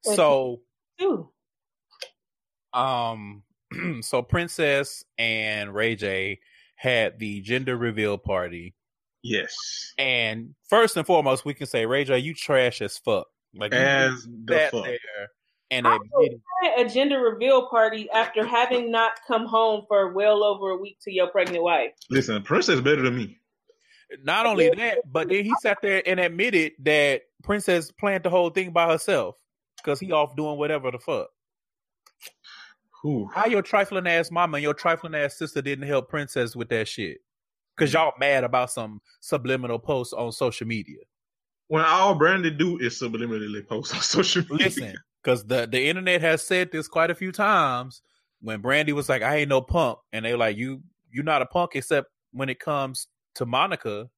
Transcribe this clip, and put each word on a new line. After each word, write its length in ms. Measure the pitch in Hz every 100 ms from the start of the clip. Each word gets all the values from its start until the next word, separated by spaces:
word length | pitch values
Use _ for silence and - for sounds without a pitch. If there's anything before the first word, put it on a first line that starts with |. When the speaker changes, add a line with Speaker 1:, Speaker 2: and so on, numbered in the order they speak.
| -
Speaker 1:
Wait, 100 | 208
Speaker 2:
So, 460 | 156 139 131 120 _ _ _ _
Speaker 1:
who? 320 | 381 233 160 _ _ _ _ _ _ _ - _ _ _ _ _ _
Speaker 2:
um, 720 | 123 131 123 117 113 104 104 _ _ _
<clears throat> 300 | - 180 139
so 200 | 110 127
Princess 800 | 123 180 170 - 156 139 139 - - -
and 580 | 117 110 107 107 104 101
Ray 220 | 113 113
J 420 | 101 95 95 95 _ _ _ _
had 440 | 127 123 107 107
the 220 | 110 101
gender 340 | 98 127 131 123
reveal 420 | 120 107 107 101
party. 560 | - 95 90 85 87 - _ _ _ _
Speaker 3:
Yes. 720 | 117 104 - - - - - -
Speaker 2:
And 580 | 135 127 113 110 117 - _
first 260 | 214 226 -
and 100 | 156
foremost, 380 | 175 139 131
we 100 | -
can 140 | 135 139
say, 180 | 127 113
Ray 200 | 135 139
J, 140 | 131
you 140 | 143
trash 480 | 165 - 139 123 -
as 160 | 101 -
fuck. 300 | - 104 - _ _
Like, 200 | 92 104
you 60 | 123
Speaker 3:
As 460 | 135 139 131 127 117 117 113
the 80 |
Speaker 2:
sat 180 | 170 151
Speaker 3:
fuck. 140 | 123 104
Speaker 2:
there 140 | 120 - 104 101 _ _ _ _
and 160 | 127 120
Speaker 1:
How 120 | -
Speaker 2:
admitted 420 | - 587 480 - _ 370
Speaker 1:
you 80 | 349 226
had 80 | 247
a 40 |
gender 300 | 247 285 277
reveal 480 | 240 214 247 269 247
party 420 | 233 220 220 214
after 360 | 220 226 214 214
having 420 | 240 240 247 233
not 300 | 226 226 226 -
come 180 | 226 226
home 380 | 220 226 214 208
for 240 | 208 190
well 280 | 185 208 208 208
over 240 | 196 196
a 80 | 185
week 200 | 202 -
to 100 | -
your 160 | 185 180
pregnant 320 | 196 180 175
wife? 300 | 170 165 117 - -
Speaker 3:
Listen, 320 | 131 123 107
Princess 360 | 98 180 359 147
better 220 | 131 147
than 160 | 127 123
me. 200 | 110 - _ _ _ _ _ _ _ 139
Speaker 2:
Not 220 | 135 185 226
only 200 | 202 165
Speaker 1:
Yeah. 100 | 170
Speaker 2:
that, 240 | 233 190 147
but 240 | 143 160
then 140 | 190
he 100 | 208 269
sat 180 | 220 202
there 200 | 202 190 180
and 140 | 185
admitted 540 | 175 170 226 196 156 -
that 440 | 139 151 143 135 - _
Princess 480 | - 208 196 175 156
planned 320 | _ 202 190
the 60 | 180
whole 200 | 180 170
thing 220 | 165 185
by 160 | 170 170
herself 480 | 160 - 180 98 - _ _ _ -
'cause 160 | - 143
he 120 | 190
off 240 | 156 147 131
doing 220 | 151 147
whatever 340 | 147 151 131
the 80 | 123
fuck. 300 | - 131 - _ _ _ _ _ _ _ _ _ - _ - - - _ _ _
Speaker 3:
Whew. 260 | 147 143 202
Speaker 2:
How 120 | - 226
your 160 | 214
trifling 460 | 190 214 196 196 180
ass 240 | 170 165
mama 260 | 165 175 147
and 60 |
your 100 | 147
trifling 420 | 147 175 160 165 156
ass 220 | 143 -
sister 240 | 160 -
didn't 260 | 135 139 139
help 220 | 139 127
Princess 460 | 151 143 - 120 -
with 140 | -
that 180 | 117 107
shit? 320 | - 110 - _ _ _ _ _ -
'Cause 160 | 151
Speaker 3:
Mm. 20 |
Speaker 2:
y'all 200 | 151 160 -
mad 240 | 139 139
about 280 | 123 123 123
some 300 | - 110 107 _ _
subliminal 600 | - 147 123 131 123 117
posts 340 | - 139 123
on 180 | - 117
social 340 | 110 127 110 113
media. 320 | 113 - 73 - _ _ _ _ _ _
Speaker 3:
When 160 | 156
all 320 | 160 175 196 180
Brandy 340 | 156 190 165
do 280 | 151 180 170
is 200 | 123 -
subliminally 640 | 123 113 120 110 104 104 101
post 260 | 110 135
on 80 | -
<laughs> 0 |
social 400 | - 202 190 180
media. 140 | 170 147 190
Speaker 2:
Listen, 300 | - 117 95 _ _
'cause 220 | - 123 104
the, 220 | 123 117
the 200 | 127 139
internet 340 | 180 185 180
has 200 | 160 160
said 300 | - 185 180
this 160 | 160 151
quite 240 | - 165
a 40 | 170
few 160 | 185
times. 680 | 180 208 202 147 123 131 - _ _ _ _
When 200 | 110 107
Brandy 320 | 113 143 151
was 160 | 147 139
like, 120 | 131
"I 160 | 110 151
ain't 120 | 143
no 120 | 135
punk," 380 | 127 175 143 113 _
and 100 | 110 110
they 100 | 120
like, 220 | 113 104
"You, 240 | 127 135 156 _ _
you 120 | 120
not 180 | 147 151
a 40 | 127
punk 260 | 175 175 -
except 340 | - 147 135 _ _
when 180 | 123 135
it 100 | 127
comes 480 | - 147 135 131 - _ _ -
to 100 | 120
Monica." 640 | 127 180 180 117 104 117